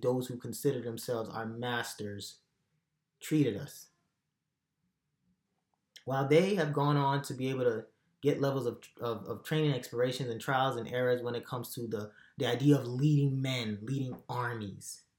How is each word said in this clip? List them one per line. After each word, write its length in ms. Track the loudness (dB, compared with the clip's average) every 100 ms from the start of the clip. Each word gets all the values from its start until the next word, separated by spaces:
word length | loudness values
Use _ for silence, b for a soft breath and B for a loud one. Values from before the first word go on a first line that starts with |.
those 240 | 0 0 -2
who 100 | -8
consider 440 | -8 -2 0 0
themselves 500 | -4 -8 -4 -4 -4
our 160 | -6 -8
masters 920 | -6 -4 -2 -4 -8 -8 -8 -12 -16 _ _ _ _ _ _ _ _
treated 340 | 0 2 2 0
us. 300 | -8 -14 -20 _ _ _ _ _ _ _ _ _ _ _ _ _ _ _ _ _ _ _ _ -14
While 220 | -4 -2 6
they 300 | 6 6 2
have 160 | 2
gone 240 | 2 4 4
on 260 | 4 2
to 120 | -2
be 140 | -4 -2
able 140 | 2
to 200 | 2 0 -6 _ _ _
get 200 | 0 2
levels 260 | 0 0 -2
of, 120 | -4 -12 -8
of, 240 | -6 -4 -6
of 180 | -10
training, 280 | -2 2 2
explorations, 560 | 0 -4 0 0 0 -4
and 120 | -4
trials 360 | 0 2 2 0
and 120 | -2
errors 340 | 0 2 2
when 140 | 0 -6
it 100 | -6
comes 260 | -8 -8
to 120 | -8 -4
the, 240 | -4 -6 B B -4
the 100 | 0
idea 300 | 4 6 6
of 100 | 4
leading 540 | 0 4 4 4 0
men, 380 | -2 -2 -4 -6
leading 340 | -6 -4 -4 -8 -6
armies 760 | -4 -4 -4 -8 -10 -14 -16 _